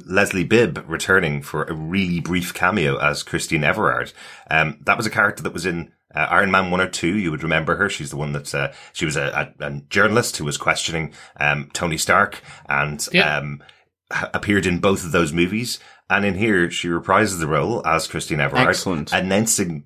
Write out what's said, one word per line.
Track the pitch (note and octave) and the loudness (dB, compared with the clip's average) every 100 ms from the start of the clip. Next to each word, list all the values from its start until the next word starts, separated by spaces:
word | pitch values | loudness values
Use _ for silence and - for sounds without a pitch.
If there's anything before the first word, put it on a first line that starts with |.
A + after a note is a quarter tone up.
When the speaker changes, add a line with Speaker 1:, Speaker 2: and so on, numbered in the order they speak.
| - | -2
Speaker 1:
Leslie | F#2+ G2 F#2+ | 0 2 0
Bibb | D#2+ A2 G#2+ C#2+ - | 2 4 4 0 -6
returning | D#2+ - F#2+ E2 C#2+ | -6 2 4 4 -4
for | - D2+ | -6 -6
a | D2 | -6
really | D#2+ D#2 G2 F2+ F2 | -6 -2 0 0 -2
brief | D#2 F2+ F2 | -2 -2 -4
cameo | - F2+ G2+ C#2+ C#2 | 0 2 4 2 2
as | D2 D2 | 0 -2
Christine | - D#2 - D#2+ | -4 -6 -2 0
Everard. | D2 G2+ F2 B1 B1 - - - - | 2 2 2 0 -4 -10 -20 -20 0
Um, | D#2 D#2 - | 2 2 -2
that | - G2 | -2 0
was | G#2+ | 0
a | |
character | A2 G#2 - | 2 2 2
that | F#2+ | -8
was | F2+ F2+ | -4 -4
in, | E2+ D#2 _ _ | -4 -6 _ _
uh, | D2+ D#2 | -4 2
Iron | F2 G2 | 2 4
Man | F#2+ F#2 | 2 2
one | F2+ | 0
or | F#2 | 0
two. | - E2+ G#2 | 0 0 0
You | F2 | -2
would | D2+ | -2
remember | D#2+ D#2+ D#2 E2 | 0 0 0 0
her. | G2 | 0
She's | - C#2+ | -2 -8
the | C#2+ | -6
one | D2 | -6
that, | C#2+ - | -6 -6
uh, | C#2+ C#2 - - | -4 -4 -8 -18
she | - D#2+ | -4 -2
was | D2 | -2
a, | C#2+ - C#2+ - | -2 -4 -6 -8
a, | D2 | -10
a | C#2+ - | -10 -4
journalist | G2 G#2 A2 - - | 2 4 4 0 -4
who | |
was | D2 C#2 | -6 -4
questioning, | - D#2 - E2 D#2 - - - | -2 -2 -2 -4 -6 -10 -20 -4
um, | D2 D2 C#2+ | 0 0 -4
Tony | - F2 D#2+ | -4 -4 -2
Stark | - F#2 G2+ - - - - | 2 4 2 -2 -18 -20 -4
and, | C#2 D2 D2 - | -2 -2 -4 -2
Speaker 2:
Yeah. | F3 D2+ D2 | 0 2 0
Speaker 1:
um, | D2 D2 - - _ _ _ | -4 -10 -14 -20 _ _ _
h-, | - - | -8 -4
appeared | E2+ - G2+ F#2 | -6 2 2 2
in | F2 | 2
both | G2 G2 | 2 0
of | F2 | 0
those | E2+ E2 | 2 2
movies. | E2 F2+ G#2+ B2 - - - - | 2 2 0 -4 -8 -12 -20 -2
And | G2 | 0
in | G2+ F2+ | 2 0
here, | A2 F#2+ F2 | 2 2 2
she | - F2 | -2 -2
reprises | E2 D#2 G2 A2 F2+ | -2 2 4 4 0
the | D2+ | 0
role | D2+ D#2 A#2+ | 0 0 -2
as | - D#2+ - | 0 0 0
Christine | E2+ - D2+ | -6 -4 -2
Everard, | C#2+ C#2 G#2+ | 0 2 2
Speaker 3:
Excellent. | F2+ G2 E2 D2 | 2 0 -4 -2
Speaker 1:
announcing | F2+ F#2 G2 A2 - F2+ D2+ | -2 2 2 2 0 -2 -4